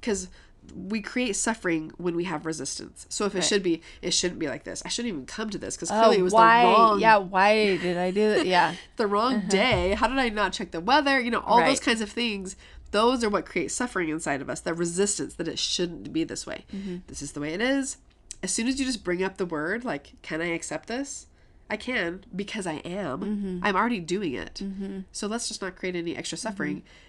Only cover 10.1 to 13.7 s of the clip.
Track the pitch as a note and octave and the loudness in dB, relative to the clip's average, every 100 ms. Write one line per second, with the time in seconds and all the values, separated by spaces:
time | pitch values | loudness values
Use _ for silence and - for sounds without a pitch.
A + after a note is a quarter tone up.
10.1 | C4+ B3 G#3+ F#3+ - F3+ E3 F3+ C#4+ C#4 | 2 0 0 -2 -2 -6 -6 2 4 4
11.1 | C4+ A#3+ A3+ - A#3 C4+ C4+ C#4 A3+ G#3 | 2 2 -2 4 4 6 2 2 0 -2
12.1 | - A#3 G3+ F#3+ - - - - G3+ A#3 | -2 -2 -2 -8 -14 -18 -20 -2 2 4
13.1 | B3+ A3 G3 - - D3 | 4 2 0 -2 -4 -4